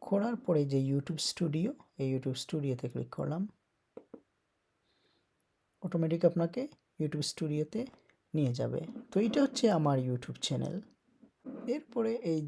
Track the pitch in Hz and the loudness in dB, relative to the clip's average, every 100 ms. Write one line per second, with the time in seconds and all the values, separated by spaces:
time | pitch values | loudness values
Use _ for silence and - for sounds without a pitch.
0 | - 202 226 240 - 156 143 135 135 139 | -2 0 0 -2 0 2 2 2 2 0
1 | - 156 - - 170 151 202 294 - - | 0 -4 -4 -2 0 0 -2 -4 -12 -4
2 | 135 131 135 127 - 156 143 123 120 123 | -2 0 -2 -4 -4 -2 -2 -2 -4 -6
3 | 123 - 143 160 208 - _ _ _ - | -6 -4 -2 -2 -4 -8 _ _ _ -20
4 | - - _ _ _ _ _ _ _ _ | -20 -20 _ _ _ _ _ _ _ _
5 | _ _ _ _ _ _ _ _ 180 170 | _ _ _ _ _ _ _ _ -4 0
6 | 160 170 170 170 165 170 285 - _ - | 2 4 4 4 0 -2 -8 -10 _ -4
7 | 156 151 147 - 156 151 151 220 262 - | -2 -2 -4 -4 -2 0 0 -4 -6 -10
8 | _ _ _ 156 135 120 117 123 - - | _ _ _ 0 2 2 -2 -2 -6 -10
9 | - 190 220 285 277 - 226 175 147 135 | -2 0 2 4 2 4 4 4 4 4
10 | 127 123 - 123 - 127 131 190 - _ | 2 -2 -4 -6 -2 -2 -2 -6 -10 _
11 | _ _ - _ - - 247 294 - 247 | _ _ -20 _ -14 -8 -4 -4 -4 -2
12 | 226 233 180 160 | 0 0 0 -2